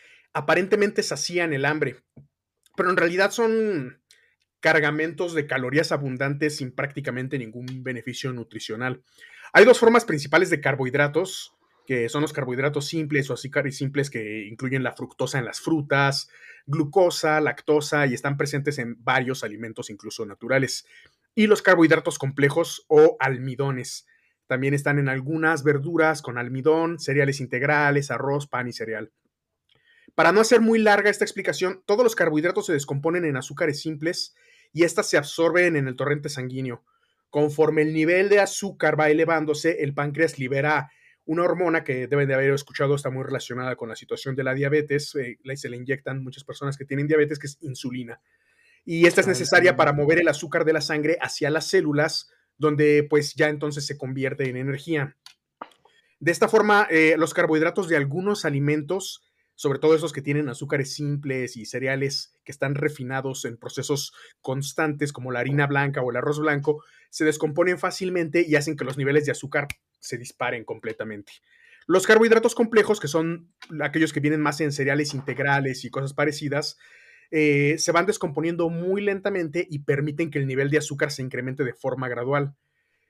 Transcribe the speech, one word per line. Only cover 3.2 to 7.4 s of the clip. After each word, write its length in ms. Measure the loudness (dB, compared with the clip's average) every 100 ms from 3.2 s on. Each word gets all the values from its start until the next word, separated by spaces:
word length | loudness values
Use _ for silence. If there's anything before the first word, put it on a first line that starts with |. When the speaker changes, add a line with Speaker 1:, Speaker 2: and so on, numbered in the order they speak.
| 0
Speaker 1:
son 720 | 2 0 2 0 -2 -6 -12 _ _ _ _ _ _
cargamentos 720 | 2 4 2 0 -2 -4 -4
de 140 | -2 -2
calorías 440 | -4 0 0 0
abundantes 680 | -2 -4 -4 -4 -2 -2 -4
sin 160 | -8
prácticamente 640 | -6 -6 -6 -8 -8 -6
ningún 440 | -8